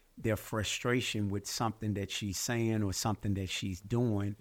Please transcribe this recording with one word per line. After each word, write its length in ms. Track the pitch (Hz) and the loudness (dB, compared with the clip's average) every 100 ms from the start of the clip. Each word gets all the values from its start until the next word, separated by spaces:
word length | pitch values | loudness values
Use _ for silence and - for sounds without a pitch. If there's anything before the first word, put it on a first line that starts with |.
| _ - | _ -2
their 200 | 113 104 | 0 0
frustration 920 | - 110 95 - 123 123 - 107 101 | 0 -2 -2 0 2 2 2 0 0
with 180 | 101 - | -2 -4
something 460 | - 113 - 107 | -2 -2 0 -2
that 140 | 101 98 | -2 -2
she's 280 | - 104 90 | -4 -4 -2
saying 440 | - 117 113 110 | -2 2 2 2
or 80 | 101 | 2
something 420 | 90 113 98 104 | 0 0 0 0
that 140 | 95 92 | 0 0
she's 320 | - 101 90 | -4 -4 -6
doing 560 | 101 120 120 101 101 101 | 0 2 4 2 0 -4